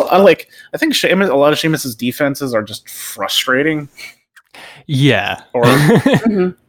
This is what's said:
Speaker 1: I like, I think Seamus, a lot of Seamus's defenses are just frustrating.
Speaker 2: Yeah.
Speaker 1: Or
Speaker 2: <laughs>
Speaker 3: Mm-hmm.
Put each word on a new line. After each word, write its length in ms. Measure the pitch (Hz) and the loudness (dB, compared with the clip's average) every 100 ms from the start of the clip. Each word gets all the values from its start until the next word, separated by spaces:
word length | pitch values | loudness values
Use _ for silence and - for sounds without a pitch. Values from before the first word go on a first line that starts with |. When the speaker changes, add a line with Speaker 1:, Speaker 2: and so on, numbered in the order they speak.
| - | 2
Speaker 1:
I 40 | 180 | 4
like, 320 | 196 156 - - - | 4 4 -2 -20 -14
I 40 | 160 | -6
think 160 | 320 | -4
Seamus, 360 | 247 147 185 196 | -2 0 0 0
a 60 | 139 | 2
lot 180 | 147 | 2
of 40 | 147 | 2
Seamus's 360 | 160 156 131 110 | -2 -2 -6 -6
defenses 580 | 120 - 143 139 139 | -6 -4 -4 -4 -4
are 80 | 113 | -4
just 240 | 104 107 - | -6 -12 -16
frustrating. 960 | - - 110 98 - - 127 156 151 143 - - - _ - _ - - - - | -16 -14 -8 -4 -4 -2 0 0 -4 -8 -16 -20 -20 _ -20 _ -20 -20 -18 -6
Speaker 2:
Yeah. 560 | 131 139 104 98 92 - | 0 2 2 -2 -8 -6
Speaker 1:
Or 100 | 123 | 0
Speaker 2:
<laughs> 0 | |
Speaker 3:
Mm-hmm. 840 | 120 135 147 240 269 226 240 202 180 - | 2 4 4 4 2 2 2 0 -2 -4